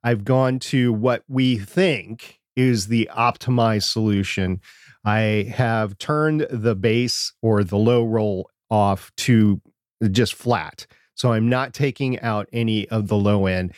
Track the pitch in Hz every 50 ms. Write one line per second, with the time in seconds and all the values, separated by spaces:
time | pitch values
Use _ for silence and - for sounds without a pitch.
0 | - 120 120 107 101 117 131 131 131 127 127 131 - - - 135 123 123 117 107
1 | 110 127 120 110 - - 131 131 131 127 123 107 98 - - 175 190 185 147 107
2 | 90 95 113 120 - - - _ _ _ - 127 127 127 123 107 95 101 117 117
3 | 110 - - 113 117 120 117 - - 127 127 120 117 113 110 107 95 - - 113
4 | 110 107 101 98 98 - - - 95 92 92 95 - - - - - - - _
5 | - 107 104 110 110 107 107 104 98 110 104 - 131 113 113 113 110 101 98 -
6 | - - 151 151 151 156 156 156 151 - 135 117 107 117 110 95 95 117 110 120
7 | 123 120 - - - - - _ - 113 107 104 104 87 101 101 110 117 123 120
8 | 117 113 110 113 107 107 98 92 - - _ _ _ - 113 107 104 98 95 92
9 | - - _ - - - 123 110 107 104 101 - - _ _ _ _ _ _ -
10 | 113 107 95 117 120 - - - - 117 120 95 78 78 - - - - _ _
11 | _ _ _ - - 123 117 110 110 117 127 127 131 135 113 - 139 139 123 -
12 | 139 131 127 - - 117 107 104 101 - - 117 117 113 110 107 98 - 113 110
13 | 107 95 107 104 101 104 104 101 98 95 92 92 92 90 -